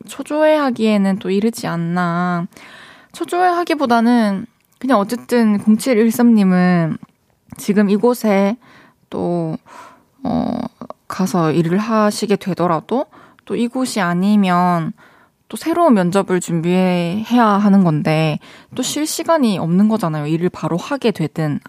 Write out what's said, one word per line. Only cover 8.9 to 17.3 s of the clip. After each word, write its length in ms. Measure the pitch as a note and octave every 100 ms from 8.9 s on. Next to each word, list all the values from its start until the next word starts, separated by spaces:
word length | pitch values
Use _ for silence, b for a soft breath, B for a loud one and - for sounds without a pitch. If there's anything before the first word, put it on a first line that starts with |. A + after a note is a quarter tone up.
| b _
또, 480 | - F3+ F3 E3 - _ B B B B _
어, 340 | C4+ - - G1+ - - - - -
가서 420 | - F#3+ F#3 D#3+
일을 280 | D3+ E3 F#3
하시게 580 | A3 A3 G#3 G#3 G#3 G3
되더라도 720 | - E3+ F3 E3 - A#3+ D#4 B B B
또 140 | - G3+
이곳이 420 | A#3+ C4 B3+ A3
아니면 920 | F3 F3 G3 G#3 F#3+ F3 F3+ E3+ D#3+ - b b b b _
또 80 | A3
새로운 380 | D#4 E4+ E4+ G#3+
면접을 440 | F3 G3 F#3+ F#3
준비해야 1040 | - E3 E3+ F3+ F#3 F3 E3+ G3+ A3